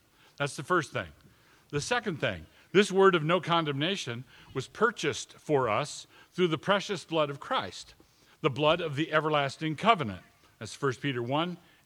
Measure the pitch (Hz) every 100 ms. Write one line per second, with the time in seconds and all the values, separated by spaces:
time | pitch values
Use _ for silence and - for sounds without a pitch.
0 | _ _ _ - 143 - 139 180 143 123
1 | 85 - - _ _ _ _ 147 - 240
2 | 220 156 127 87 78 _ _ 180 208 185
3 | 196 175 151 180 160 170 151 135 160 196
4 | - 120 - - - 139 - - 233 -
5 | 147 110 - - - 143 120 107 147 -
6 | - - - - 180 156 - 202 - 185
7 | - 160 143 139 - 262 98 - - -
8 | _ _ _ _ 156 131 151 175 165 139
9 | 160 156 151 151 139 - 160 147 202 214
10 | 117 90 - _ _ - 110 - 143 117
11 | 143 123 117 143 175 170 _ _